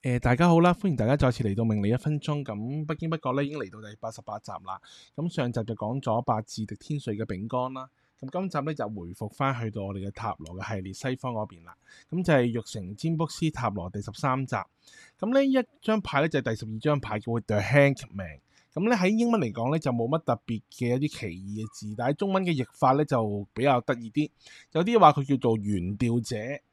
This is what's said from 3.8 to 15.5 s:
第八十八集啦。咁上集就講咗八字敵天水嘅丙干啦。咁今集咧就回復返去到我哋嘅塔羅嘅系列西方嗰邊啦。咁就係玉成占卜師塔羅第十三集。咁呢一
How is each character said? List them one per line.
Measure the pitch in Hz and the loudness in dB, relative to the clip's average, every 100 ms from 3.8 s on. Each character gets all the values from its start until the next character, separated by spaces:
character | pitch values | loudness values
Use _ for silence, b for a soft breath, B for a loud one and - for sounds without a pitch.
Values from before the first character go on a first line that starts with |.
| 107 | -18
第 | 107 | -12
八 | 113 | -12
十 | 110 | -12
八 | 113 104 | -10 -12
集 | - | -10
啦。 | 92 92 95 B B B - | -14 -12 -14 B B B -6
咁 | 170 | -4
上 | 165 123 | -2 -2
集 | 120 | -2
就 | 110 | -4
講 | 110 107 131 | -4 -4 -4
咗 | 127 113 | 0 -2
八 | 117 110 | 0 -2
字 | 110 - 107 | -2 -8 -8
敵 | |
天 | 104 - 147 | -10 -8 -8
水 | 131 104 | -6 -6
嘅 | |
丙 | 110 92 110 | -6 -6 -4
干 | 127 127 | -4 -4
啦。 | 131 131 _ _ _ | -8 -16 _ _ _
咁 | 131 | -8
今 | 175 190 | -4 -4
集 | 165 | -2
咧 | 139 | -4
就 | 151 107 | -4 -6
回 | 107 87 | -6 -10
復 | 92 107 | -10 -10
返 | - 135 123 | -2 -2 -2
去 | 113 | -4
到 | 110 | -6
我 | 98 | -6
哋 | 101 98 | -6 -8
嘅 | |
塔 | - 110 - | -6 -8 -8
羅 | 82 90 | -10 -10
嘅 | 95 | -6
系 | 107 | -6
列 | 92 | -6
西 | 95 135 127 | -8 -6 -4
方 | 131 | -4
嗰 | 113 107 | -6 -6
邊 | 87 | -10
啦。 | 85 - B B B | -20 -20 B B B
咁 | 170 | -4
就 | 180 | 4
係 | 143 | 4
玉 | 123 117 - | 4 0 -6
成 | 110 92 104 | -10 -10 -6
占 | 160 165 | -4 0
卜 | 160 | -2
師 | - 165 | 0 -2
塔 | 151 123 | 0 -4
羅 | 101 90 | -2 -6
第 | 101 | -8
十 | 104 | -8
三 | - 143 131 | -4 -2 0
集。 | 131 110 92 _ B B B B | 0 -4 -6 _ B B B B
咁 | 214 | 0
呢 | 269 | 2
一 | 277 | 4